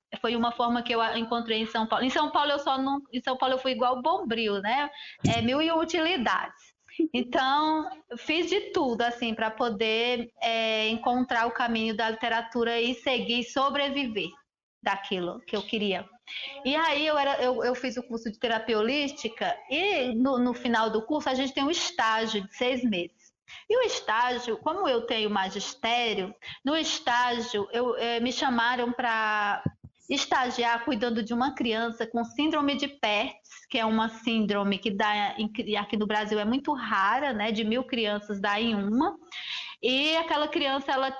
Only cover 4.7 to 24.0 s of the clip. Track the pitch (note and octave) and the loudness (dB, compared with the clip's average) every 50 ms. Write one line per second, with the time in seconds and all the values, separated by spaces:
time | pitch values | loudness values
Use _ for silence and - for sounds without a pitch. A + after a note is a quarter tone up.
4.7 | A#3+ C#4 D4 C#4+ - - - - - - - G#3 A3+ A#3 A3+ A#3+ C4 D4 D#4+ E4 | 0 0 0 -2 -6 -12 -16 -18 -6 -2 0 2 2 2 2 2 2 2 2 2
5.7 | E4 D#4+ E4 E4 F4 F4 D#4+ E4 F#4 C#4 G#3+ G#3+ F#3 - - - - - - - | 2 2 2 2 2 2 2 2 2 2 2 0 0 0 -2 -4 -10 -16 -20 -20
6.7 | _ _ _ _ - - E4 D#4 - B3 B3 B3 - D4+ C4 C4 C#4 D4 D#4 D#4 | _ _ _ _ -2 -2 -2 0 0 -2 -2 0 0 2 2 4 4 4 4 2
7.7 | D#4 D#4 G3+ - - - - - B3 A#3 - - D#4 F4 E4+ E4+ F#4 G#4 G4+ - | 2 0 -2 -4 -8 -12 -14 -14 -14 -8 -2 0 0 0 2 0 0 -2 -2 -2
8.7 | - F#4+ C#4+ B3+ A#3 A3 A#3 A#3+ A#3+ - B3 A3+ A3 - A3+ A3 A3+ - C4 A#3+ | 0 0 2 2 2 2 0 0 0 -2 -2 -2 -2 -2 -2 -2 0 0 0 0
9.7 | G#3+ G3 A3+ A3 A3 A3+ A#3 B3 B3 A#3+ A#3 A#3+ - - - A#3 A3+ A3+ A3+ A3 | 0 0 2 2 2 2 2 0 0 -2 -4 -8 -6 -4 -2 0 0 0 0 0
10.7 | A3 A3 A3 A3 A3+ A3+ - B3 A#3+ B3+ B3 - B3 A#3 A#3 A#3 A#3+ - B3 A#3 | 0 0 0 0 -2 0 0 0 2 2 0 0 0 0 0 0 0 0 0 0
11.7 | A3+ A3 A3 A3+ G#3+ G#3+ A3+ A3+ A3 A3 B3 A#3 A3+ A#3 A#3 - - A#3+ A#3 A#3 | 0 0 0 -2 -2 -2 -2 -2 -2 -2 -2 -2 0 -2 -2 -2 -2 -2 0 0
12.7 | A#3 A#3 A#3 B3 B3+ - - C#4+ B3+ A#3+ F#3+ G3+ A#3+ B3 A#3 - - C4+ C4 C#4 | 0 0 0 0 -2 -2 -2 -2 0 0 0 0 -2 -2 -2 -2 0 0 0 2
13.7 | C#4 C#4+ C#4 C#4+ C#4 C#4+ C4+ A#3 G#3+ G3 D#3+ - - - _ _ _ _ _ _ | 2 0 -2 -2 -2 -2 -4 -4 -4 -4 -6 -6 -8 -16 _ _ _ _ _ _
14.7 | _ _ - G#3 G3 G3 - - G3+ F#3 F3 F3 G3 A#3+ - - A3+ G3+ G3+ - | _ _ -2 -2 -2 -2 -4 -4 -4 -2 -2 -4 -6 -8 -8 -6 -4 -4 -4 -4
15.7 | A#3+ G#3+ G#3 G3+ F#3 F3 - - - - _ - - - - - - - - B3+ | -2 -2 0 0 -2 -2 -6 -10 -18 -20 _ -14 -12 -12 -12 -12 -12 -6 -2 0
16.7 | C#4+ D#4 E4 D#4+ C#4+ C#4+ D4+ D#4 D4+ D4 C#4 C#4 C4+ - B3 B3+ B3+ A#3 - B3 | 0 2 2 2 2 0 0 2 2 2 2 2 2 2 2 2 2 2 0 0
17.7 | B3 B3 - B3+ A3 B3 B3 - A3+ A3+ A#3 A3+ - - - A3+ A3+ A3 A3+ B3+ | 0 -2 -4 -4 -4 -6 -6 -6 -8 -6 -6 -8 -6 -4 -2 -2 -2 -2 0 0
18.7 | A3 G#3+ G#3+ A#3 C#4 D4 C#4+ C4+ C#4 - - A3 - - G#3 F3 F3 - - - | 2 2 2 2 2 0 0 -2 -4 -6 -8 -8 -4 -2 -2 -2 -2 -4 -4 -4
19.7 | C4+ D#4 F#4+ G#4 F#4+ D4+ B3 B3+ A3 A3+ B3+ C#4 C4 B3 B3 B3 A#3+ B3 - B3 | -2 0 0 2 2 0 0 0 2 2 2 4 4 4 2 2 0 0 0 0
20.7 | A#3 A3 A3+ A3 G#3 G#3+ A3 - D4+ D4 - C#4 C4 B3+ C#4 B3+ - C#4+ C#4 D4 | 2 2 2 2 2 0 0 0 -2 -2 0 0 0 0 0 -2 0 0 0 0
21.7 | F4 - - - - - A3+ A3 A3 A3+ A3+ G#3+ G#3+ G#3 G3 - - - B3 B3 | 0 0 -2 -2 0 0 2 2 2 2 0 0 -2 -4 -4 -6 -4 -2 0 0
22.7 | B3+ B3 B3 A#3 G3 F3 F3 - - _ - _ _ _ _ - - - - - | 2 2 2 2 2 0 -2 -4 -8 _ -20 _ _ _ _ -20 -20 -10 -2 2
23.7 | A4 B4+ B4 G4+ - - | 2 4 4 2 0 -2